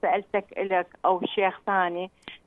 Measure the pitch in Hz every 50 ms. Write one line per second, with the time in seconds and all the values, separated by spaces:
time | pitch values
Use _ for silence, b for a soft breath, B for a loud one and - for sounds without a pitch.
0 | - 190 185 202 196 - - 202 196 - - - 196 196 190 180 175 - - -
1 | - - 190 175 180 - - - 196 190 190 - - - 196 190 180 175 175 175
2 | 180 190 B B B B B B B